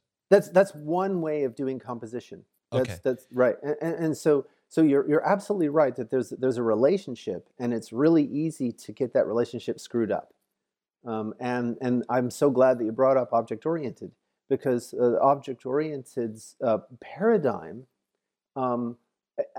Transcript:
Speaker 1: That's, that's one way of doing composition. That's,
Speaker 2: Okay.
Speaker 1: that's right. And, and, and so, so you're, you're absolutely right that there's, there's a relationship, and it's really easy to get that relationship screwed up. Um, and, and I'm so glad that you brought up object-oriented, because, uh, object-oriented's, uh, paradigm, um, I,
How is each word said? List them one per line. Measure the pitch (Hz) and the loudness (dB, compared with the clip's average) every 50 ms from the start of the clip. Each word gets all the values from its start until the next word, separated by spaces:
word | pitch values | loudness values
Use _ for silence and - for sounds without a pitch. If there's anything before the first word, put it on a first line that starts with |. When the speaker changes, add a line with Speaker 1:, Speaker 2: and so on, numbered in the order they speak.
| _ _ _ _ _ _ | _ _ _ _ _ _
Speaker 1:
That's, | 196 202 196 202 | 6 6 6 4
that's | 170 185 196 190 - | 4 4 4 4 0
one | 147 151 151 170 180 190 196 196 180 | -8 -6 -4 -2 -2 -2 -2 -2 -2
way | 160 156 151 151 139 | -2 -2 -2 -2 -2
of | 127 117 | -2 -4
doing | - 139 131 131 123 | -4 -6 -6 -6 -6
composition. | - 123 120 117 120 110 120 120 - - 101 90 - _ _ _ _ _ - | -8 -10 -10 -10 -10 -10 -12 -12 -12 -12 -16 -20 -20 _ _ _ _ _ -2
That's, | 127 127 120 | -2 -2 -2
Speaker 2:
Okay. | 92 85 - | -4 -4 -4
Speaker 1:
that's | 135 127 - - _ 120 | -4 -4 -4 -8 _ 0
right. | 123 127 120 101 - - | 2 2 2 2 0 -4
And, | 151 151 - 156 | -6 -4 -4 -4
and, | 165 165 165 165 | -4 -4 -2 -2
and | 160 143 | -2 -2
so, | - - 160 147 139 - - _ _ _ _ | 0 2 2 2 2 0 -4 _ _ _ _
so | - 165 160 | 2 4 4
you're, | 147 139 139 139 151 | 6 6 4 4 2
you're | 147 160 - 156 | 2 2 2 2
absolutely | 202 196 - - 208 190 165 147 | 0 0 0 -2 -2 0 0 2
right | 143 160 151 131 120 | 4 4 4 4 2
that | - 120 - | -2 -6 -2
there's, | - 127 120 - | -2 -2 -2 -2
there's | - - 127 131 117 | -4 -2 -2 -2 0
a | 120 120 | 0 0
relationship, | 113 107 107 127 147 196 196 - 143 120 - - 110 92 87 - _ _ - | 2 2 4 4 4 2 0 -4 -8 -14 -10 -8 -8 -8 -8 -10 _ _ -6
and | 123 120 120 | -4 -4 -4
it's | 110 110 - 113 | -4 -6 -6 -2
really | 117 147 160 170 160 147 | 0 2 4 4 4 2
easy | - 127 143 156 160 151 - 131 120 | 2 -2 -4 -4 -4 -4 -6 -6 -6
to | 113 - - - 107 | -6 -8 -14 -16 -8
get | - 139 117 - | -6 -6 -2 0
that | 131 - | 0 0
relationship | - 107 117 120 - - 117 - - 113 - | 2 0 0 -2 -2 -4 -8 -8 -8 -8 -8
screwed | - - - 120 113 101 98 | -10 -6 -2 -2 0 0 -2
up. | - - - _ _ _ _ _ _ _ _ _ _ _ _ _ _ - | -4 -6 -10 _ _ _ _ _ _ _ _ _ _ _ _ _ _ -10
Um, | 120 113 110 107 110 104 - | -8 -6 -6 -6 -8 -8 -8
and, | 127 123 123 123 120 120 113 - | -6 -4 -4 -2 -2 -4 -4 -4
and | 131 123 123 123 - - | -2 -2 0 0 0 0
I'm | 120 127 123 120 | 0 -2 -2 -2
so | - - 147 143 | -2 0 0 2
glad | 127 123 127 131 127 120 | 4 4 4 4 4 2
that | 117 | -2
you | 107 113 | -4 0
brought | 127 135 135 135 | 2 2 4 4
up | 131 123 - 120 | 2 2 2 0
object-oriented, | 117 113 - 117 107 - 156 165 165 147 113 - - 107 90 - _ _ _ _ _ _ - | -2 0 -2 -6 -6 -4 -4 -4 -4 -4 -8 -8 -10 -14 -16 -16 _ _ _ _ _ _ -4
because, | 139 - - 139 123 120 - - - | -4 -2 0 0 0 0 -2 -6 -2
uh, | 120 123 120 120 - | 0 2 2 4 4
object-oriented's, | - 135 143 135 131 143 127 - - 131 131 147 156 156 147 135 123 - - 131 120 110 107 110 - - - - 131 | 4 4 4 2 -2 -8 -14 -12 -8 -4 -2 -2 -2 -4 -6 -10 -12 -8 -6 -6 -6 -6 -6 -12 -18 -20 -10 -4 0
uh, | 120 110 107 - - 123 - | 0 0 0 -2 -8 -20 -20
paradigm, | - - - - 196 226 233 196 147 127 101 85 80 80 92 120 131 _ _ _ _ _ _ _ _ _ _ _ _ _ _ | -20 -18 -8 -2 0 2 2 2 2 0 -2 -4 -8 -14 -16 -16 -18 _ _ _ _ _ _ _ _ _ _ _ _ _ _
um, | 131 131 127 120 120 120 117 120 - _ _ _ _ _ _ _ - | -4 -2 -2 -2 -2 -4 -6 -8 -10 _ _ _ _ _ _ _ -10
I, | - - - | -10 -8 -8